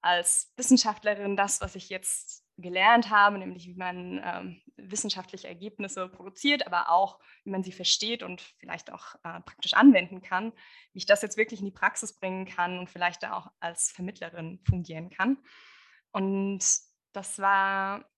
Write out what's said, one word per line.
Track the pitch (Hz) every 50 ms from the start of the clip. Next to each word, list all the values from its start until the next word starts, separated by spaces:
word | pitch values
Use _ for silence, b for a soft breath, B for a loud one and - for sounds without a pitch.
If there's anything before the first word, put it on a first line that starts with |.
| -
als | 175 175 175 175 - - - - _ _
Wissenschaftlerin | - 247 - 262 240 - 226 208 - - 208 208 202 202 196 202
das, | 196 196 202 - -
was | 202 190 -
ich | 190 - -
jetzt | 190 185 190 - - - - - - - _ _ _ -
gelernt | 175 180 175 185 190 196 233 240 233 202
habe, | 214 208 202 202 208 196
nämlich | 185 190 185 175 170
wie | 180 180
man, | 185 185 180 180 180 180 180 185 185 -
ähm, | 180 175 - 185 190 170 - _ - _
wissenschaftliche | - - 190 190 214 - 214 - 190 180 - - 185 - -
Ergebnisse | 175 170 185 214 214 _ 208 196 190 190 185 185
produziert, | 185 - 180 196 196 - - 277 294 294 -
aber | - 175 175 - -
auch | 165 175 196 190 - b b b b b b
wie | -
man | 190 190 190
sie | 185 180
versteht | - 180 - - - 220 214 240 240 220
und | 180 180 180 - - _ _
vielleicht | - 175 175 170 - - -
auch, | 175 - - - - _
äh, | 170 170 175
praktisch | - - - _ - 196 -
anwenden | - 226 285 247 185 180 175 190 185 -
kann, | - 190 185 208 226 - B B B B B B B B
wie | 190
ich | -
das | - 202 202 -
jetzt | 208 -
wirklich | 208 220 220 240 190
in | 196
die | 196 190
Praxis | - - 185 - - - 214 -
bringen | _ - 190 185 190 190
kann | 185 - - 175 175 180 180
und | 180 180
vielleicht | - 180 175 175 175 - -
da | - -
auch | 170 - 196 _ _
als | - 170 170 - - -
Vermittlerin | - - 180 175 170 - 175 165 170 175 160 165 175 185 _ -
fungieren | - 180 170 - 165 160 165 180
kann. | - - 190 233 277 - B B B B B B B B B B B B B _ _
Und | - 95 196 196 196 196 196 196 190 - - - - - _ _ _ _ _ _
das | 196 190 - - -
war | 196 196 196 196 190 196 196 196 196 196 196 208 - _ _